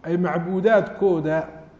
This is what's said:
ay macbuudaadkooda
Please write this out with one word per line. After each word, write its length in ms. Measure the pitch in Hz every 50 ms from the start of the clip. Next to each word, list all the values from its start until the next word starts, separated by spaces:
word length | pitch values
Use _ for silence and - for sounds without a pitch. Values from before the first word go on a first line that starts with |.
| -
ay 140 | 165 170
macbuudaadkooda 1300 | 180 180 165 147 175 170 180 190 185 185 226 226 202 - - - - 202 196 175 165 147 156 156 160 160 - - - - - -